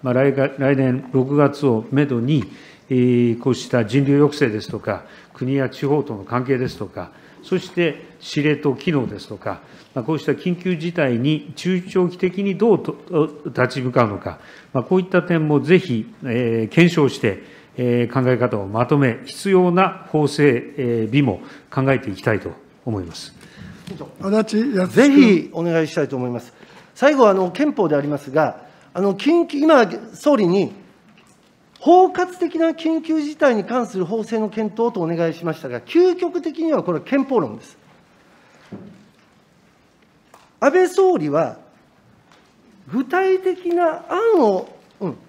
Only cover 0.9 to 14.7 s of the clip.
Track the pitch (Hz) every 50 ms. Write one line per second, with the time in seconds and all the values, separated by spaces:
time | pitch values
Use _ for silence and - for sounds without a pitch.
0.9 | 123 135 135 - - 131 127 135 143 147 143 139 - - 147 135 113 110 110 -
1.9 | 135 143 147 120 127 117 117 139 160 135 101 - - - - - - - _ -
2.9 | 131 127 123 123 123 120 120 120 113 120 - 135 117 - - - 127 120 110 101
3.9 | 120 143 139 139 143 143 147 143 143 - 139 117 107 107 - - 120 104 - 113
4.9 | 98 87 - - - - - _ - - 127 127 139 139 131 127 - - 147 139
5.9 | 147 147 135 - 113 98 95 - 120 127 123 131 135 123 127 117 - - 104 90
6.9 | - 95 87 - - - - - - - - - 185 175 - - - 175 175 151
7.9 | 143 - - - - - - - - 151 143 151 147 147 - 143 123 - - 185
8.9 | 151 135 113 - 104 - - - 107 - - 107 95 - - - - - - _
9.9 | _ 127 110 151 160 139 - 156 131 - - 180 175 175 - 185 180 151 160 175
10.9 | 170 170 147 127 120 110 127 151 156 143 - - - - - 175 185 180 185 190
11.9 | - 185 180 175 180 - 185 180 180 202 196 202 185 160 214 233 190 - - 165
12.9 | - - - - 180 151 156 151 - - - 139 123 131 127 123 - 139 123 127
13.9 | 123 131 117 104 101 90 - 95 85 - - - - - - _